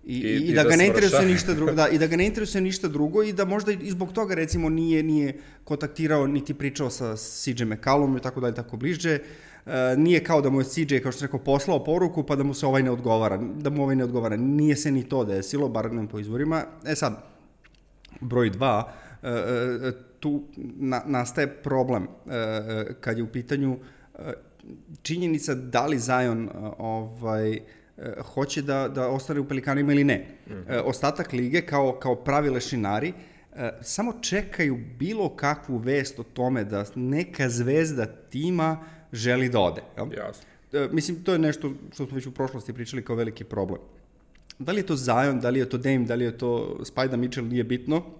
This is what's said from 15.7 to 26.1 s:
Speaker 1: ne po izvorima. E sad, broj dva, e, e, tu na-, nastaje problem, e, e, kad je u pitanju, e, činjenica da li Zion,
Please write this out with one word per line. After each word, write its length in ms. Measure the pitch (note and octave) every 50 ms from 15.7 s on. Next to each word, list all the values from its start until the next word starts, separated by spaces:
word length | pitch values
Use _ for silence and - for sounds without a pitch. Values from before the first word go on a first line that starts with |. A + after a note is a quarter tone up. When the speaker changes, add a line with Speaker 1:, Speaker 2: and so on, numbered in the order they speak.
| A2+ A2+ G#2+ A#2 A#2
Speaker 1:
ne 140 | A#2 G#2+ G#2
po 120 | - G#2+
izvorima. 440 | G#2 G#2 A2 B2 C#3+ D#3 D#3+ D#3+ - - - - -
E 100 | C#3 D#3
sad, 280 | C#3+ - B2+ G#2 - - - - _ _ - _ _ _ - _ _ _ _ _ _ _ - - -
broj 280 | - B2 A#2 B2 A#2+ A2
dva, 420 | F#2 G2 C3 C3+ A2+ G#2 A#2+ B2 - - - - - - -
e, 60 | B2+
e, 640 | A#2+ A#2 F2 G#2+ B2+ A#2+ A#2+ B2+ B2 A#2 C3 C3 A#2 - - - - _
tu 240 | - D3+ D3 C#3+ C#3+ - - - - B2 -
na-, 280 | - C#3 C3 B2+ B2 -
nastaje 420 | D3+ C#3 B2 B2 A#2+ - - D3 C3+
problem, 560 | C#3 - - C#3 C3+ C3 B2+ B2+ B2 G#2+ F#2+
e, 320 | - - - - - C3
e, 580 | A#2+ A2+ A2 A2 G#2+ G#2+ A2 A2 A2 A2 - B2 -
kad 160 | - B2 A#2 A2+
je 60 | A#2
u 40 | A2
pitanju, 500 | - B2+ A#2+ B2 D3 C#3+ C#3 C3+ B2+ B2 - - - - - - _
e, 180 | - - D3 - - - - _ _ - - - - - - D#3 -
činjenica 520 | _ - D#3+ F3 F3+ E3+ D#3+ D3 C#3+ - C#3
da 300 | B2+ B2+ B2 A#2+ A#2+ C3
li 140 | D3 D#3 B2+
Zion, 460 | A2+ B2